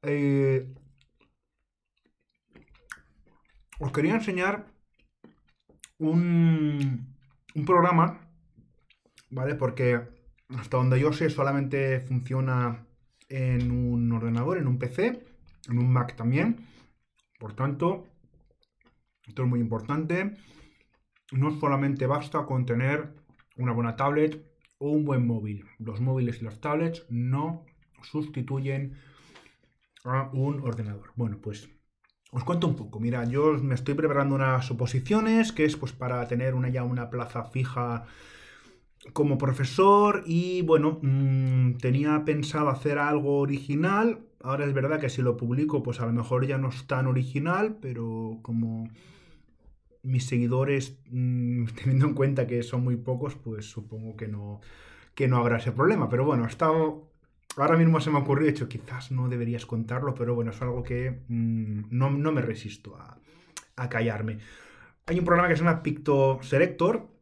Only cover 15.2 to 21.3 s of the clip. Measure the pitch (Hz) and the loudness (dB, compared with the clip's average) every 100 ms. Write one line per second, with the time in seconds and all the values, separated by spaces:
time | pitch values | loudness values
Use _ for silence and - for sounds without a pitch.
15.2 | - - - - - 120 123 127 123 - | -12 -20 -20 -20 -4 0 4 2 0 -2
16.2 | 117 135 202 233 - - _ _ _ _ | 0 2 2 0 -6 -20 _ _ _ _
17.2 | _ _ 107 101 135 139 170 190 - _ | _ _ -14 -4 -4 0 -2 -2 -8 _
18.2 | _ _ _ _ _ _ _ _ _ _ | _ _ _ _ _ _ _ _ _ _
19.2 | - 104 127 123 113 113 110 147 160 175 | -18 -4 -2 0 0 -4 -2 -4 0 -2
20.2 | 196 - - - - _ _ _ _ _ | -2 -6 -20 -20 -20 _ _ _ _ _
21.2 | _ | _